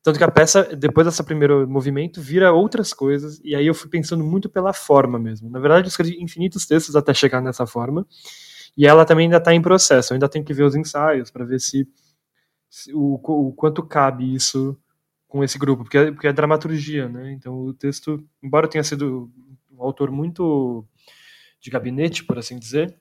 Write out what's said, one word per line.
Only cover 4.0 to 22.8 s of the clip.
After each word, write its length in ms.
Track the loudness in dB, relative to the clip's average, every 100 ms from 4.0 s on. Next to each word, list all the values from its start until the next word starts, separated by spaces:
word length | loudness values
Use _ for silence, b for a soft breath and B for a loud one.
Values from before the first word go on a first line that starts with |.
| -4 -4
muito 240 | -2 -4 -4
pela 240 | -4 -4
forma 480 | -4 4 4 4 -2
mesmo. 300 | -6 -10 -12
Na 100 | -2
verdade, 280 | 4 4 4
eu 20 |
escrevi 340 | -4 -4 -4
infinitos 420 | -12 -6 -6 -6 0
textos 300 | 0 2 0
até 180 | 0
chegar 280 | 0 0 0
nessa 260 | -6 -6 -6
forma, 400 | -6 -6 -6 -8 B B B B B B 4
e 100 | 8
ela 160 | 8
também 220 | 8 6 6
ainda 160 | 4
tá 120 | 6
em 80 | 4
processo, 520 | 4 4 6 4 2
eu 20 | -2
ainda 140 | -2
tenho 160 | -2 -6
que 80 |
ver 100 | 2
os 120 | 2 2
ensaios 540 | -4 -2 0 0 -4
pra 140 | -12
ver 160 | -6 -6
se, 260 | -4 -4 -4 _ _ _ _ _ _ _ _
se 240 | -20 -10
o, 220 | -4 -2 -4
o 300 | -4 -2 -2
quanto 320 | -2 -4 -4
cabe 500 | -4 0 0 0 -6
isso 440 | -4 -4 -2 -4 -6 _ _ _ _ _ -4
com 80 |
esse 160 | -4 -2
grupo, 240 | -2 -2
porque 140 | 0 2
é, 140 | 2
porque 160 | 0 -2
é 60 |
dramaturgia, 760 | 0 0 0 -2 -6 -6 -8 -8
né? 220 | -12 -14
Então 320 | -16 -14 -10 -10
o 80 |
texto, 520 | -6 -6 -6 -8 -10 -10 _
embora 260 | 0 0 2
tenha 160 | -4
sido 460 | -4 -4 -6 -6 -12 _ _ -20 _
um 120 | _
autor 260 | -10 -4 -6
muito 760 | -4 -8 -4 -2 0 -2 -8 -14 _ b b b b b b
de 100 | -10
gabinete, 540 | -8 -6 -4 -4 -6
por 140 | -6 -8
assim 200 | -8 -16
dizer 400 | -6 -4